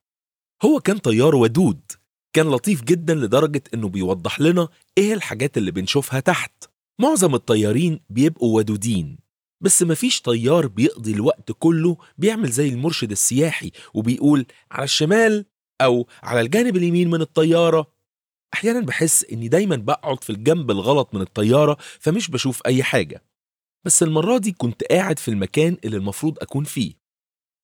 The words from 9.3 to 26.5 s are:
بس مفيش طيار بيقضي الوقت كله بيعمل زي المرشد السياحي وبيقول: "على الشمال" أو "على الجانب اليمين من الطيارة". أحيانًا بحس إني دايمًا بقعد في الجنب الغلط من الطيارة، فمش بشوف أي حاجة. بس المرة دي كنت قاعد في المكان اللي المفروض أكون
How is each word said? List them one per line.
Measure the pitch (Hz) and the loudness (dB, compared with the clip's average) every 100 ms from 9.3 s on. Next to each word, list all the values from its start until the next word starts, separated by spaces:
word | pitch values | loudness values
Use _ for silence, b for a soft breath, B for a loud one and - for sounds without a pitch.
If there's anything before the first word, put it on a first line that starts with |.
| _ _ _ | _ _ _
بس | 190 - | 0 2
مفيش | 175 156 247 - | 0 0 -2 -2
طيار | 131 117 120 170 139 | -2 -2 2 2 0
بيقضي | 98 127 - 110 | 0 0 0 -4
الوقت | 104 147 - - - | -2 0 -2 -6 -2
كله | 160 165 170 160 b b | 2 2 0 -2 b b
بيعمل | 196 220 147 | -2 0 -2
زي | 117 147 | 0 -2
المرشد | 120 156 156 110 | -2 -4 -4 -4
السياحي | 101 - 123 160 - - - B | -2 -2 0 0 -2 -10 -14 B
وبيقول: | - 110 127 143 143 127 b b | -4 -2 2 2 2 0 b b
"على | - | -8
الشمال" | 131 - 156 214 226 214 196 _ _ - | -4 -2 2 4 4 0 -4 _ _ 0
أو | 131 120 120 b | 2 2 -2 b
"على | - 120 | -4 -2
الجانب | 117 202 247 185 | 0 0 2 0
اليمين | 175 175 175 | 2 2 2
من | 165 | 0
الطيارة". | 156 165 160 165 165 160 147 _ _ _ _ _ _ | -2 2 4 4 4 2 0 _ _ _ _ _ _
أحيانًا | - 220 240 | -6 -2 -2
بحس | 196 - 165 - - | -2 -2 0 0 -2
إني | 113 117 | -8 -2
دايمًا | 165 208 135 | 0 0 -2
بقعد | 107 - 151 131 | -2 -4 -4 -8
في | - | -8
الجنب | 104 120 170 123 | -4 0 0 0
الغلط | 98 107 143 120 | -2 0 0 0
من | 101 | -4
الطيارة، | 95 - 107 139 147 147 B B | -6 0 2 4 4 0 B B
فمش | 151 202 202 | -2 -2 -2
بشوف | 131 135 120 - | -4 -4 -2 -2
أي | 131 | 0
حاجة. | 131 120 78 - _ _ _ _ _ _ | 0 -2 -2 -8 _ _ _ _ _ _
بس | 180 - | -2 0
المرة | 165 156 180 254 | 2 2 2 0
دي | 202 | -2
كنت | 175 120 - | -4 -4 -4
قاعد | - 175 190 156 | 0 0 0 -4
في | - | -4
المكان | 104 95 147 165 180 | -4 -2 0 0 -2
اللي | 107 104 | -6 -6
المفروض | 98 - 156 - | -6 -4 -4 -6
أكون | - | -6